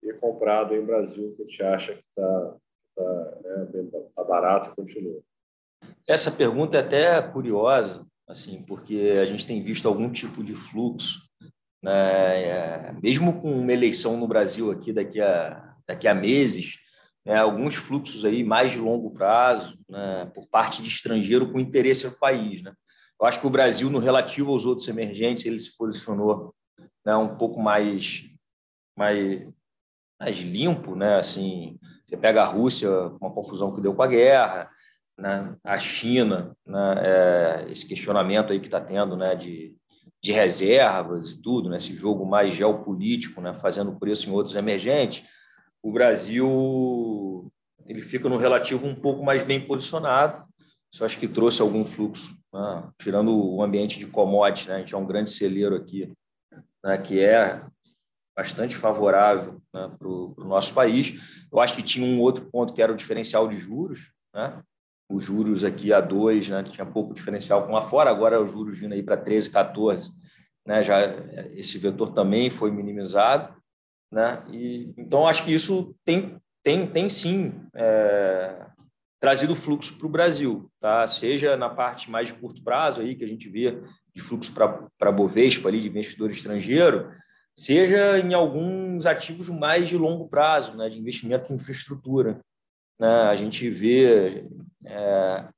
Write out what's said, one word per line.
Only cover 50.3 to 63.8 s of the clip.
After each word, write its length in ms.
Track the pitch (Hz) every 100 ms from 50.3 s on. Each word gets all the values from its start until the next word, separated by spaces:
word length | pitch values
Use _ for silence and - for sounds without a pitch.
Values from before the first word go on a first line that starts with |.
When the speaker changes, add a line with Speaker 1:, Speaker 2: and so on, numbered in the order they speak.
| - - _ _ _ _
Speaker 2:
Isso 120 | - 113
acho 140 | -
que 80 | 110
trouxe 340 | - 117 117
algum 240 | 107 104 107
fluxo, 500 | - 107 - - - _
né, 360 | 98 101 90 87 _
tirando 360 | - 98 107 110
o 280 | 98 92
ambiente 340 | 104 101 104 -
de 80 | 101
commodities, 600 | - 98 101 101 98 -
né, 80 | 95
a 40 |
gente 140 | 92
é 40 | 101
um 80 | 98
grande 240 | 98 104
celeiro 460 | - 98 95 101 95
aqui, 360 | 87 95 92 - _ _ _ - - _
né, 140 | 98 95
que 220 | 95 95
é 440 | 98 113 101 - - _ _ _ _ _ _ -
bastante 400 | 95 - 120 -
favorável, 840 | 110 104 104 95 104 101 90 90 _
né, 180 | 92 95 -
pro, 360 | 95 92 90 -
pro 120 | 95
nosso 260 | 95 95
país. 760 | - 123 120 139 - - - -
Eu 80 | -
acho 160 | 120 -
que 80 |
tinha 220 | - 127 127
um 160 | 123
outro 280 | 120 127 -
ponto 220 | 120 117
que 80 | -
era 100 | 113
o 60 | 110
diferencial 500 | - 113 113 110 110
de 100 | 104
juros, 540 | 90 117